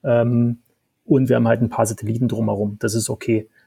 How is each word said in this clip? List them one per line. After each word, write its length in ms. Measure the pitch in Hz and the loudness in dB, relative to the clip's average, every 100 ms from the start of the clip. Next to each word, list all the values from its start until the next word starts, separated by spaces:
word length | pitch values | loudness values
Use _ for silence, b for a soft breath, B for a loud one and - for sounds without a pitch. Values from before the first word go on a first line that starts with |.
ähm, 560 | 147 120 117 120 120 117 _ _ _ _ | -2 0 2 2 0 -2 _ _ _ _
und 240 | - 139 131 | 0 2 4
wir 100 | 120 | 2
haben 100 | 117 | 2
halt 140 | 117 | 2
ein 80 | 113 | 0
paar 180 | - 113 | 0 -2
Satelliten 400 | 110 104 113 123 | -2 -4 -2 -2
drumherum. 500 | 110 107 101 104 101 | -2 -2 -2 -4 -4
Das 140 | 117 | -4
ist 160 | 110 110 | -4 -4
okay. 400 | 110 - 113 107 b | -6 -2 -2 -4 b